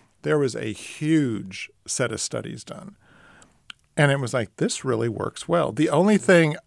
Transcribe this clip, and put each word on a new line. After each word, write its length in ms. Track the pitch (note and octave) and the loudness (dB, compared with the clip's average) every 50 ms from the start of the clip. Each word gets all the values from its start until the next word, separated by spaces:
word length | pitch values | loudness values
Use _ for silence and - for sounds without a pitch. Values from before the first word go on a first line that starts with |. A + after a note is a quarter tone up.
| _ _ _ _ - | _ _ _ _ -2
there 160 | D3 D#3 D3 | 0 0 2
was 160 | C#3+ B2+ A2 | 2 0 -2
a 180 | A2 A2+ A2+ G#2 | -4 -6 -6 -8
huge 1000 | - - - - - D3+ D3+ D#3+ D#3 C#3+ B2 A2 G2 - F#2 G2 - - - _ _ _ | -8 -12 -14 -10 -6 0 2 2 4 2 2 -2 -4 -6 -8 -12 -12 -14 -14 _ _ _
set 260 | - - - B2+ B2 A2 | -8 -4 -2 -2 -2 -2
of 80 | G#2+ | -4
studies 440 | - - - A#2 A2 A2+ G#2+ A#2+ - | -6 -6 -6 -8 -8 -8 -12 -14 -14
done. 320 | - - - F#3+ G3 G3+ _ _ _ _ _ - - - - - _ _ _ _ - - _ _ _ - | -16 -16 -16 -16 -18 -20 _ _ _ _ _ -20 -20 -20 -20 -20 _ _ _ _ -20 -20 _ _ _ 0
And 160 | - D3 C#3 C#3 | 2 4 4 4
it 80 | C#3 | 2
was 140 | C3 A2 - | 0 -2 -2
like, 200 | B2+ G#2+ - _ | -2 -2 -4 _
"This 280 | - - A#3 - - - | -2 -2 -2 -2 -4 -2
really 240 | C3 A#2 A2 A#2 A#2+ | -2 0 0 0 -2
works 400 | G#2 G2+ G#2 - - - - - | -2 -4 -6 -6 -6 -8 -4 0
well." 240 | E3+ E3+ D3 - G#2+ | 0 2 2 0 0
The 160 | B2+ D#3 - | 0 0 2
only 300 | C#3+ D3+ F#3 G#3 G#3+ G3 | 4 4 4 6 4 4
thing 380 | - - F#3 E3+ E3 D3+ D3+ - - | 6 6 6 6 6 4 0 -4 -12